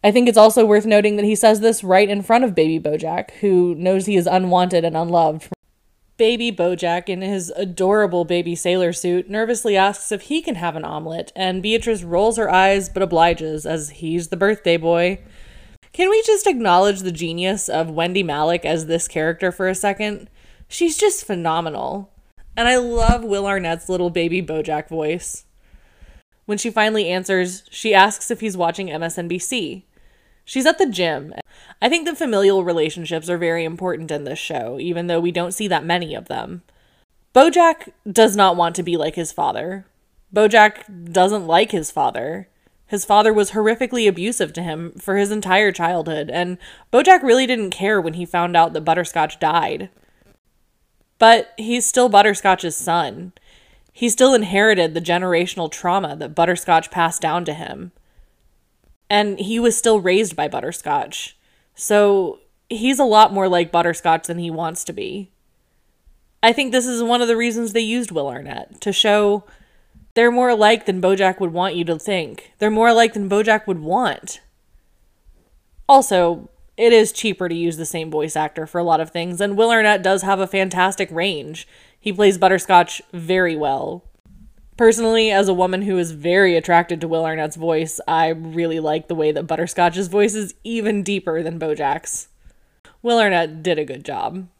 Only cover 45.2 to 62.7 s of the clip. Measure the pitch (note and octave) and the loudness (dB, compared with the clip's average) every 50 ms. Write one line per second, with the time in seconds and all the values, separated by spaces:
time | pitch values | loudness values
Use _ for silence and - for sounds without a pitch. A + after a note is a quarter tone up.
45.2 | G3+ G3+ G#3+ G#3+ G3 F#3 F#3 G3 G#3+ G3+ F#3 - E3+ E3+ F3+ E3+ D#3 E3 D#3+ D3+ | 0 -2 -2 -6 0 2 2 4 4 2 0 0 -2 -2 -2 -2 -4 -4 -6 -6
46.2 | D3+ D#3 B2 E3+ F3 F3+ F3+ F3 - - - - _ _ - B3+ D4+ F#4 F#4 F4 | -6 -6 -4 -4 -4 -4 -6 -12 -14 -20 -20 -20 _ _ 2 4 8 8 6 6
47.2 | - C4 A#3 B3+ C4 A#3+ B3+ A3+ G#3 F#3 - - F#3+ G3+ A3 G3 E3 E3 D#3+ F3 | 6 4 4 4 4 0 -2 -4 -4 -6 -6 -2 -2 0 0 0 -2 -4 -6 -8
48.2 | F3 E3+ - F3 E3+ F3 F3 E3+ E3+ E3 D#3+ D#3 D3+ D#3+ D#3+ F3 E3+ - - E3+ | -8 -4 -2 -2 -2 2 4 4 4 4 2 -4 0 0 0 0 -2 -4 -2 -2
49.2 | D#3 D#3 - _ E3 D#3 D#3 E3+ D#3 - C#3+ D3+ - F#3 _ _ _ _ _ _ | -2 -2 -2 _ -2 0 0 0 0 -2 -6 -8 -10 -14 _ _ _ _ _ _
50.2 | _ _ _ _ _ _ _ _ _ _ _ _ _ _ _ _ _ _ _ _ | _ _ _ _ _ _ _ _ _ _ _ _ _ _ _ _ _ _ _ _
51.2 | A3+ A3+ A#3 A3 - - - - G#3+ A3+ A#3+ B3 A#3 - - B3+ B3 B3 G#3 G3+ | 8 8 8 6 4 -6 -12 -12 -6 -4 -4 -2 -2 0 2 2 2 6 6 6
52.2 | G#3 G#3+ G3+ - - G3 F#3 F3+ - E3+ D3+ - - F3+ E3 F3 D#3 C3 G#2 - | 6 6 2 0 2 2 2 2 -2 -8 -8 -6 -4 -2 -2 -2 -2 -4 -8 -12
53.2 | F3+ F#3 _ _ _ _ _ _ _ _ _ _ _ _ _ - A#3+ A#3+ G3 - | -18 -18 _ _ _ _ _ _ _ _ _ _ _ _ _ -4 -2 -2 2 4
54.2 | B3+ C4+ C4+ A#3 G#3 F3 G3 G3+ G#3 A3 G#3+ F3+ E3+ D#3+ D#3 E3 E3 D#3+ E3+ F3 | 4 6 6 4 2 0 2 2 4 4 4 4 2 0 -2 -6 -4 -2 -2 -2
55.2 | F#3 F#3 F3 E3 F3 F3+ - F#3 E3+ D#3 - - - F3 F3+ G3 F3+ D3+ C#3+ D3+ | 0 0 0 0 0 -2 -4 -6 -8 -8 -8 -6 -2 -2 0 0 -2 -4 -8 -10
56.2 | D3+ C#3 D3+ - E3+ F3 F3 F3 - - E3+ D#3+ D#3+ - - - E3 E3 E3 - | -12 -8 0 0 0 0 0 -4 0 2 2 2 2 0 -2 -2 -2 -2 -2 -4
57.2 | - D#3+ D#3 F3 F3 E3 D3 D#3+ - - - - - F3+ _ _ _ _ _ - | -4 -2 -2 -2 -4 -6 -10 -10 -12 -14 -14 -16 -16 -18 _ _ _ _ _ -20
58.2 | - _ _ _ _ _ _ _ _ _ _ _ _ _ _ _ _ _ G#3 G#3 | -20 _ _ _ _ _ _ _ _ _ _ _ _ _ _ _ _ _ 2 2
59.2 | G#3 G#3 G3 - G3 G3 A3+ A#3 A#3 A#3 G#3+ - - A3+ A3 G#3 F3 F3+ F#3 G3+ | 2 0 -4 -6 -6 -4 -2 2 2 2 2 2 2 4 2 4 4 2 2 2
60.2 | A3 F3+ D#3+ - D3+ D3 C#3 C3 - E3 E3+ - - D#3 C#3+ C#3+ - - - - | 0 0 -4 -4 -4 -4 -4 -6 -8 -8 -10 -8 -4 -2 -2 -2 -2 -6 -10 -14
61.2 | - - _ _ _ _ _ _ _ _ _ - - - G#3 G#3 G#3 G3+ G3+ G3 | -14 -14 _ _ _ _ _ _ _ _ _ -12 -2 0 2 4 4 4 4 2
62.2 | F#3 D#3 - - _ _ _ _ _ _ | 0 -2 -6 -10 _ _ _ _ _ _